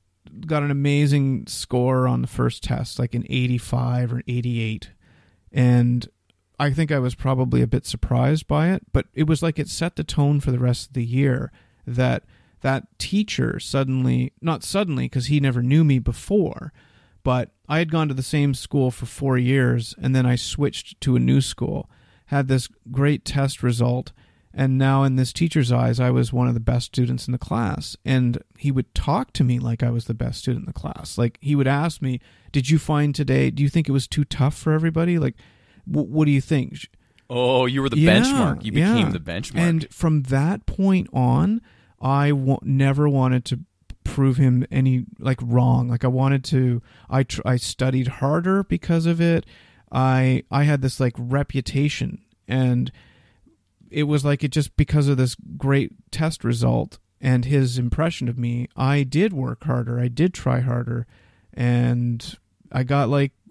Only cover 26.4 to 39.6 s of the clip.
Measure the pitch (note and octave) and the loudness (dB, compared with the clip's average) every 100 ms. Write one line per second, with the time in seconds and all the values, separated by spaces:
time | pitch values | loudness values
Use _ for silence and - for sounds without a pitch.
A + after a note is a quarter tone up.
26.4 | B2 A#2+ A2+ A#2+ - - B2 B2+ - B2 | 0 0 0 0 -2 -2 0 -2 -4 -6
27.4 | - A2+ A2 - - - - C3 B2 A#2+ | -4 -2 -2 -4 -8 -8 0 2 2 -2
28.4 | - _ C#3+ C3 B2+ - - E3+ C4 - | -8 _ -2 -2 -2 -4 0 -2 -2 0
29.4 | B2 B2 B2 A#2 A#2+ A#2+ - A2+ B2 - | 0 0 -2 -2 -2 -2 -4 -6 -6 -6
30.4 | - A#2+ - - - - - - A#2+ - | -6 -6 -6 -10 -10 -12 -10 -2 -2 -2
31.4 | C#3 C#3+ C3 C#3+ E3 - C3 B2+ - _ | 0 2 2 0 -2 -4 -6 -6 -10 _
32.4 | - C#3+ B2+ D#3+ - D3+ D3 C#3 C#3 C3 | -6 -4 2 0 2 0 0 0 0 2
33.4 | C3 C#3 C#3+ E3+ D3+ C3+ - - C#3+ - | 2 2 0 2 0 0 -2 -2 -2 0
34.4 | C#3 - - D#3 E3 D#3+ E3+ F3 C#3 - | -2 0 -2 0 0 0 0 0 -2 -4
35.4 | - _ _ _ - D3 A2+ D3+ D3+ C#3 | -14 _ _ _ -6 -4 -2 2 4 2
36.4 | - D3 - - - _ _ _ - B2 | 2 -2 -2 -8 -18 _ _ _ -8 0
37.4 | B2+ C3 B2+ C3+ C3+ D3+ D#3+ G3 B3+ C#4 | 2 4 2 0 0 4 6 6 4 2
38.4 | F#3+ C3+ A2 D3 F3+ A#3 F3 F#2 D#2+ E2+ | 2 -2 -2 0 2 2 0 -2 -6 -8
39.4 | - - | -6 0